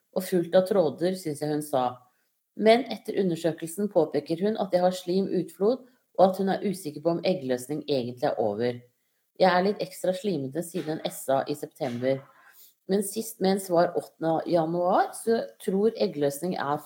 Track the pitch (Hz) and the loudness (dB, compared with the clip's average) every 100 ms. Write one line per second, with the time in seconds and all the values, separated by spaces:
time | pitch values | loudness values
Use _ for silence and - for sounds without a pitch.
0 | _ 190 185 180 165 190 185 196 156 - | _ -6 0 0 4 4 6 4 2 0
1 | 175 185 156 143 151 151 151 131 123 123 | -2 -2 -6 -4 -2 -2 0 0 0 -2
2 | _ _ _ _ _ - 214 233 262 208 | _ _ _ _ _ 2 6 6 2 -6
3 | - - 190 165 165 156 165 - 202 180 | -4 0 0 0 -2 -2 -8 -4 0 2
4 | 151 151 147 165 202 220 196 180 180 185 | 2 0 -2 -2 0 0 0 2 2 0
5 | 175 190 196 185 170 - 202 254 - _ | -2 0 0 -2 -4 0 0 0 -6 _
6 | _ - 190 190 190 - 202 - 151 147 | _ 4 4 4 0 0 -2 -4 -8 -4
7 | 165 170 190 156 131 123 123 151 - 135 | -2 0 0 -2 0 -2 -2 -8 -2 -2
8 | 120 123 139 - 110 104 120 120 - _ | -2 -2 -2 0 -2 0 -2 -4 -14 _
9 | _ _ _ - 185 180 190 202 175 - | _ _ _ 2 4 4 2 -2 -6 -4
10 | 180 185 208 151 135 147 175 180 151 156 | -4 -2 -4 -4 -4 -6 -6 -6 -6 -6
11 | 180 - - 135 - 147 151 - 139 120 | -6 -6 0 0 0 -6 -8 -8 -6 -2
12 | 127 135 - _ - - - _ - 196 | 0 -2 -4 _ -20 -20 -20 _ -2 -2
13 | 196 220 - - 190 196 190 170 175 151 | -2 -6 -10 -2 0 0 2 2 2 0
14 | - _ 160 160 - 170 160 175 175 254 | -6 _ 0 0 2 2 2 0 2 2
15 | 392 - 226 226 - - - 190 220 226 | 0 -2 0 0 -2 -8 -2 2 2 2
16 | 202 147 139 139 180 - 139 151 | -2 0 -2 0 -4 -2 -2 -4